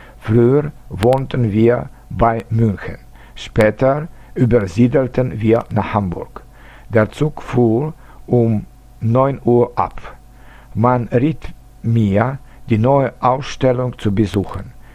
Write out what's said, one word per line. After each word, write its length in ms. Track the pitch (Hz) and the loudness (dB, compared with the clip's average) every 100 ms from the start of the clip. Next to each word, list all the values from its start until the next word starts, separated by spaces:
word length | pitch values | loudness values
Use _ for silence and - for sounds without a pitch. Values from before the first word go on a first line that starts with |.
| - - | -20 -12
Früher 520 | - 113 120 143 147 - - | 0 2 4 2 -2 -10 -14
wohnten 600 | 90 120 135 127 135 113 | -2 0 2 -2 -2 0
wir 380 | 107 117 123 139 - - | 2 2 2 -4 -16 -14
bei 340 | - 117 113 - | 0 0 0 -4
München. 480 | 110 113 90 - - - - - | 0 0 0 -8 -12 -18 -20 -20
Später 760 | - - 117 107 107 131 147 160 - - - | -18 -6 2 2 2 0 0 -6 -14 -12 -2
übersiedelten 1040 | 123 117 95 95 123 143 127 - 127 107 | 2 2 0 2 2 2 0 -2 -4 -2
wir 240 | 110 117 - | 0 0 0
nach 220 | 107 - | -4 -2
Hamburg. 500 | 107 92 85 - - - - - - - | -2 -4 -6 -12 -16 -20 -20 -20 -20 -2
Der 200 | 110 107 | 0 0
Zug 320 | - 151 - | -2 -4 -4
fuhr 520 | - 123 117 113 156 - - - - | -4 2 2 2 -2 -8 -20 -20 -2
um 380 | 123 113 104 - - - - | 2 2 0 -6 -16 -20 -6
neun 400 | 110 123 139 135 117 | -2 2 0 0 2
Uhr 260 | 120 117 - | 2 2 -2
ab. 420 | 87 - - - - - - - - 104 | -4 -6 -16 -20 -20 -20 -20 -20 -12 -2
Man 320 | 120 123 113 | 0 0 0
riet 460 | 123 147 - - - - - | 0 0 -2 -10 -16 -20 -8
mir, 580 | 113 117 101 98 123 139 - - - | -2 0 2 2 0 -4 -14 -20 -2
die 80 | 110 | 2
neue 360 | 123 139 127 - | 4 2 2 0
Ausstellung 760 | 127 131 123 - 131 123 123 - | 0 0 -4 -2 0 0 -4 -4
zu 160 | 104 | -2
besuchen. 600 | 98 101 101 90 95 - - - | 0 0 -2 -4 -8 -12 -18 -20